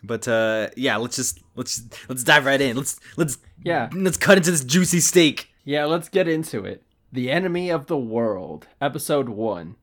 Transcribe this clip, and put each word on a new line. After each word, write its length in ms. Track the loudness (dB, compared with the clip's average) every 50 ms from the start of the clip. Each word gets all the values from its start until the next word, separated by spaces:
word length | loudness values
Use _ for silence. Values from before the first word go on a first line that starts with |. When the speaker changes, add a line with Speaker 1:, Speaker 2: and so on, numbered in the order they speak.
| -8
Speaker 1:
But, 240 | -6 -8 -6 -2 0
uh, 420 | 0 2 2 2 0 -2 -2 -4 -6
yeah, 220 | -4 -2 0 0 0
let's 180 | -2 -4 -6
just, 240 | -4 -4 -4 -6 -8 _ _ _
let's, 260 | -10 -8 -8 -8 -10 -10 -14 -18 -20 -12 -12
let's 140 | -8 -6 2
dive 220 | 4 4 6 6
right 140 | 4 2 2
in. 140 | 2 0 0
Let's, 240 | -2 -4 -6 -8 -10 _ -16 -4 -2
let's, 200 | -2 -2 -2 -10 _ -20 _ -10 -4
Speaker 2:
Yeah. 260 | -2 -2 -2 -2 -4 -4
Speaker 1:
let's 240 | -2 0 0 0 0
cut 200 | 6 6 6 6
into 140 | 6 2
this 120 | 0 0 0
juicy 360 | 2 2 2 4 4 2 2
steak. 500 | 2 4 6 6 6 6 4 0 -10 _ _ _ _
Speaker 2:
Yeah, 220 | -4 -2 -2 0
let's 240 | 0 -2 -2 -4 -2
get 180 | 0 0 2 2
into 380 | 0 -2 -2 -4 -6 -8 -8
it. 180 | -8 -12 -12 _ _ _ _ _ _
The 180 | -8 -6 -2 0
Enemy 380 | 0 0 0 0 -2 -2 -2 -2
of 160 | -2 -2 -2 -2
the 100 | -4 -4
World, 720 | -2 -2 -2 0 0 0 -2 -4 -6 -10 -12 -14 -16 -20 _ _
Episode 500 | -4 -4 -4 -4 -4 0 0 0 0 -2
One. 460 | -4 -4 -2 -2 -4 -4 -8 -14 -16 _